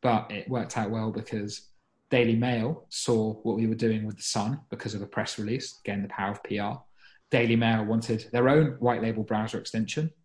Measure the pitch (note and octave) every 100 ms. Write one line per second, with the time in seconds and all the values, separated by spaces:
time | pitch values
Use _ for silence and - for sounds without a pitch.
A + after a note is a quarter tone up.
0 | B2+ A2+ - G#2 - B2+ F#2+ - G#2 A2+
1 | A2 A2 A2 A2 G#2 - - - _ _
2 | _ C3 A#2 A2+ B2 A#2+ A2+ E3 - -
3 | - A#2 A2 G#2+ A#2+ G#2 A2+ A2 A#2 A2
4 | G#2+ G#2 - A#2 G#2 C#3 - - - G#2
5 | G2+ - G2+ - G#2+ B2 - - - G2+
6 | G2+ - G2 G#2 - G#2 G2+ B2+ - _
7 | - _ _ B2+ A#2 A#2 A2+ A2+ G#2+ A2+
8 | A2+ A2 - A#2+ B2+ D3 D3+ B2+ A#2+ A#2+
9 | A2+ A2 G#2 G#2+ A2 A#2 - A2+ A2 -
10 | D#3+ -